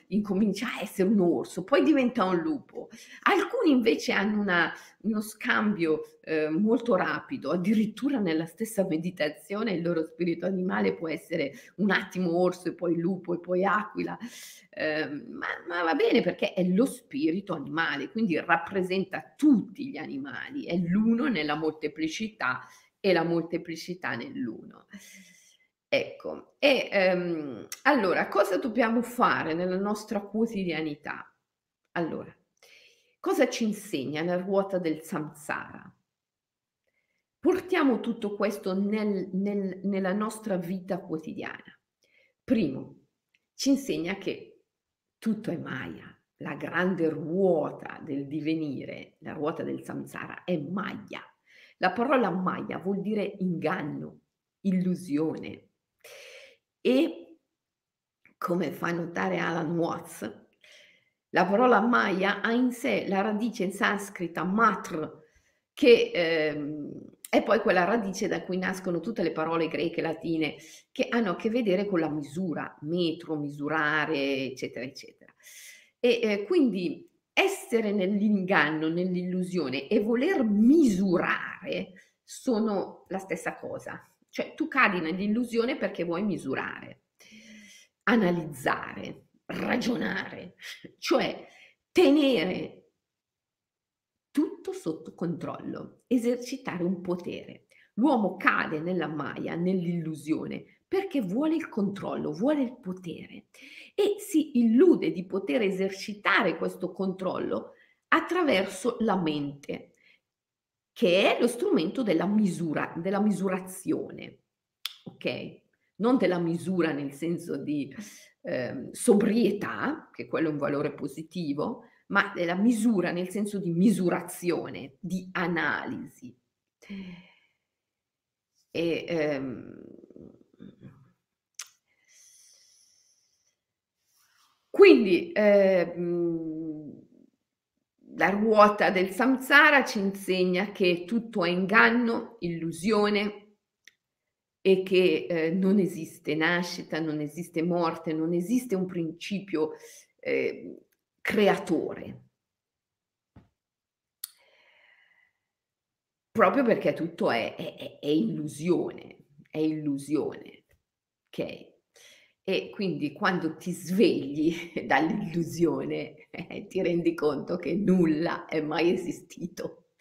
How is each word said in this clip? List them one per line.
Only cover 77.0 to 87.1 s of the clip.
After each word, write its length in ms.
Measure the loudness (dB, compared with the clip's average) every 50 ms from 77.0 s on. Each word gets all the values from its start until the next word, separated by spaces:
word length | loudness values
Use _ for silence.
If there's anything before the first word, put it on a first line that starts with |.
| -12 _ _ _ _ _
essere 600 | 2 2 2 2 2 -2 -6 -2 -2 0 0 2 0
nell'inganno, 960 | 0 0 2 2 2 2 2 2 2 2 2 4 4 4 2 2 0 -2 0
nell'illusione 960 | 0 0 0 0 -2 -2 -2 -2 -2 -2 -2 -2 -2 -2 -2 -2 -4 -4 -2 0
e 140 | 0 2
voler 420 | 2 2 0 2 2 2 2 2 2
misurare 1500 | 2 4 6 6 8 8 8 6 6 4 2 2 2 2 2 2 0 -2 -2 -4 -8 -12 -10 -8 -6 -6 -6 -6 -8 -12 -20 -20 _ _ _ _
sono 800 | -20 -16 -8 -2 -2 0 0 0 0 0 -2 -4 -6 -10 -16 -14 -10
la 120 | -10 -8
stessa 360 | -6 -6 -8 -6 -6 -8 -8 -8
cosa. 480 | -10 -10 -10 -10 -10 -12 -14 -14 -16 _ _ _ _ _
Cioè, 240 | -8 -8 -8 -6 -6
tu 120 | -6 -6 -4
cadi 320 | 0 2 2 2 2 0
nell'illusione 800 | -4 -4 -4 -2 -2 -2 0 -2 -2 -2 -2 -2 -2 -2 -2 -4
perché 260 | -4 -6 -4 -4 -4
vuoi 200 | -4 -2 -2 -2
misurare, 800 | -2 -2 -4 -4 -6 -4 -4 -6 -6 -8 -12 -14 -18 -20 _ _ _